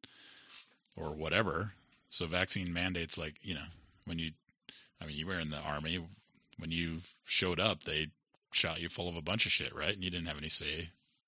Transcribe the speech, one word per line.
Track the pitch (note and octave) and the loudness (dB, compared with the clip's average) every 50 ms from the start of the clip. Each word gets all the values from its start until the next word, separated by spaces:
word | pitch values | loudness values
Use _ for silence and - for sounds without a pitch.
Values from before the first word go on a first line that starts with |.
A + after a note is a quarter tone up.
| - - - - - - - - - - - - - - _ _ - - - | -20 -20 -20 -20 -20 -20 -20 -20 -20 -20 -18 -20 -20 -20 _ _ -20 -16 -10
or | - D#2+ D#2 D2+ | -6 -4 -4 -4
whatever. | D2+ D#2 D#2 D#2 G2+ A2+ F#2 D2 E2 G2 G#2+ - - - _ _ _ _ - | -2 0 2 4 4 4 4 4 0 0 -2 -4 -10 -20 _ _ _ _ -2
So | - - F2 | 0 0 2
vaccine | E2 E2 F2+ F#2 - - G2+ F#2 F2 E2+ | 2 2 2 4 4 4 2 2 0 0
mandates, | E2+ F2+ F#2 F2+ F2 E2+ - - - | 0 0 0 0 0 0 2 0 0
like, | E2 D#2 D2+ - - | 0 -2 -6 -8 -6
you | G2 F2 | -6 -6
know, | D#2 D#2+ E2 - - - - - _ - | -6 -6 -10 -14 -18 -20 -20 -20 _ -8
when | - E2+ E2 | -6 -4 -2
you, | E2 D#2+ D#2+ - _ _ _ _ _ - - - - - _ - | -2 -4 -4 -8 _ _ _ _ _ -20 -18 -18 -20 -20 _ -12
I | - | -10
mean, | D2+ D2 | -8 -6
you | D2 D#2 | -4 -2
were | F#2 F#2+ F2 | -2 0 0
in | D#2+ D#2 | 0 -2
the | D2+ D2 | -2 -2
Army. | D2+ D2+ D2 D2 D2+ D#2+ F2 F2+ E2+ E2+ - - - _ _ _ _ _ - - | -2 -2 -2 -2 0 -2 -2 -2 -4 -6 -12 -18 -20 _ _ _ _ _ -12 -8
When | - D#2+ | -6 -2
you | E2 E2+ E2+ E2 E2 E2 F2+ - - _ - | 0 0 0 0 0 -4 -6 -10 -16 _ -6
showed | - - - F#2+ F#2 F2 D#2+ | 0 2 4 4 4 4 4
up, | F#2 A2 G2 D#2 - | 4 2 2 0 -2
they | - D#2 D#2 D#2+ D#2+ - _ _ _ _ _ _ _ - | -2 0 0 0 -2 -4 _ _ _ _ _ _ _ 2
shot | - - E2+ E2 E2+ | 2 2 2 2 -2
you | F2 E2 | -4 -4
full | - - F2 F2+ | -4 -4 -4 -4
of | E2+ | -4
a | E2+ D2+ | -4 -2
bunch | D2+ G2 A#2 - | 0 2 2 4
of | G#2 - | 4 4
shit, | - - - - | 2 0 -2 -4
right? | - D2+ E2 G#2 | -2 0 0 0
And | G2+ F#2 | 0 -2
you | F#2 | -2
didn't | F2+ F2 E2 | -2 -2 -2
have | D#2+ D2+ D2 | -4 -4 -4
any | D2+ D#2 | 0 2
say | - - D#2 D2+ D#2 E2 E2 E2 - _ _ _ _ _ _ | 2 2 2 2 -2 -4 -4 -6 -10 _ _ _ _ _ _